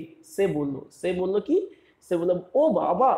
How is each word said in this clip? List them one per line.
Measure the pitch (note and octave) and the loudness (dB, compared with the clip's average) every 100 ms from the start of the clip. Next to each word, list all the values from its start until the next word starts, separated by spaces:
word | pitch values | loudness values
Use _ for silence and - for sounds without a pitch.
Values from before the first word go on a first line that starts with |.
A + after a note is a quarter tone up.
| - - - | -6 -16 -10
সে | - G3 | -2 -2
বলল, | D3+ C#3+ C3+ - - | 0 -4 -6 -12 -8
সে | F3+ | -4
বলল | F3+ F#3 G#3 | -2 -2 -2
কি? | G#3 F4+ F#4 - _ _ | 0 0 -2 -10 _ _
সে | - F3 | -4 0
বলল, | F3 F3+ - | 0 0 0
"ও | C4 D#4 | 2 2
বাবা, | F3+ D#3 F3+ B3+ | 2 0 2 2